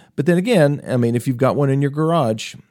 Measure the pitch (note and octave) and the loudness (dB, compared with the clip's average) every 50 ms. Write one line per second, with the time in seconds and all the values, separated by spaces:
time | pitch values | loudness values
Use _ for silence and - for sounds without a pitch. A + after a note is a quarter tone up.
0 | - _ _ - C#3 E3 F3 F3 F#3 B3+ A#3+ F3+ D3 C#3+ C#3+ C3+ - - B2+ B2 | -20 _ _ -4 0 0 0 0 0 2 4 4 4 4 2 -2 -4 -2 0 0
1 | A#2 A#2 A#2 A#2+ - C3+ B2+ A#2+ C3 B2+ F#2+ C#3 C#3+ C3+ C3+ C#3 C#3+ C#3 C#3 D3 | 0 0 0 -2 -2 -2 -2 0 0 0 0 0 0 0 0 0 0 -2 -2 -2
2 | D#3 D#3+ E3+ E3 C3+ A2+ A2 A2 - - - - - _ | -2 0 0 0 0 0 -2 -4 -8 -12 -16 -18 -20 _